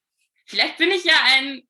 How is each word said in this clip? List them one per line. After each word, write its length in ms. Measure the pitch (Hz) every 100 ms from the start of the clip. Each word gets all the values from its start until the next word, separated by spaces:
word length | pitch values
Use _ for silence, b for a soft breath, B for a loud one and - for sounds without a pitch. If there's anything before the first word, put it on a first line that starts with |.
| _ _ _ _ -
vielleicht 320 | 196 311 -
bin 140 | 339
ich 120 | 381
ja 100 | 349 311 247 269
ein, 280 | 277 262